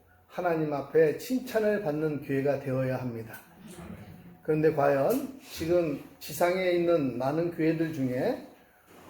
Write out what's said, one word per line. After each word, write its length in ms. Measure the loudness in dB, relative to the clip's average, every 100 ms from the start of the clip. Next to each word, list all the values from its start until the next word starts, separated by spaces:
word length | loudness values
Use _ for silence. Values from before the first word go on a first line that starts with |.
| _ _ _
하나님 460 | -4 0 0 0
앞에 460 | -4 2 4 4 2
칭찬을 640 | -2 -4 -2 0 2 2
받는 400 | 0 -2 -2 -2
교회가 380 | -2 0 0 0
되어야 380 | -2 -2 0 -2
합니다. 360 | -4 -6 -10 -14 -18 -20 -20 -16 -16 -16 -16 -18 -20 -8
그런데 300 | -2 4 4
과연 680 | 4 4 4 2 2 -2 -12 -16
지금 500 | -8 0 2 2 -4 -8 -16
지상에 520 | -12 0 0 2 2
있는 460 | 2 4 2 2 0
많은 320 | 0 0 -2
교회들 400 | 0 0 2 -2
중에 540 | -2 -2 0 0 -2 -8 -20 _ _ _ -20